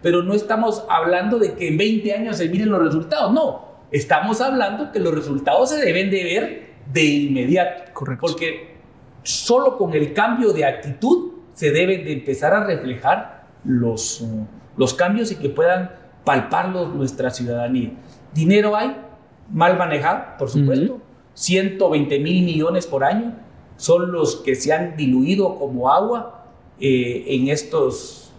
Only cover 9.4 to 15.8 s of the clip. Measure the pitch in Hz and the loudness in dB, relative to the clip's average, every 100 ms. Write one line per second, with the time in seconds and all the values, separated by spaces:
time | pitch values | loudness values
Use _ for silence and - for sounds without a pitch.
9.4 | - 247 269 254 175 156 143 - 226 240 | 2 4 4 2 0 0 0 2 0 2
10.4 | 226 165 143 123 143 - 247 349 - - | 2 2 0 -2 -10 -4 2 2 0 -12
11.4 | - - 151 151 180 185 151 135 - 131 | -20 -2 0 2 2 0 -2 -6 -4 -2
12.4 | 151 196 196 151 127 120 156 196 - - | 2 2 2 -4 -4 -2 0 0 -2 -16
13.4 | - - - 123 117 107 - - 113 110 | -20 -10 -2 0 0 -2 -6 -8 -8 -8
14.4 | 107 - - - 127 - 180 214 220 185 | -8 -14 -16 -2 -2 2 0 2 -2 -2
15.4 | 135 - 170 185 | -4 2 2 2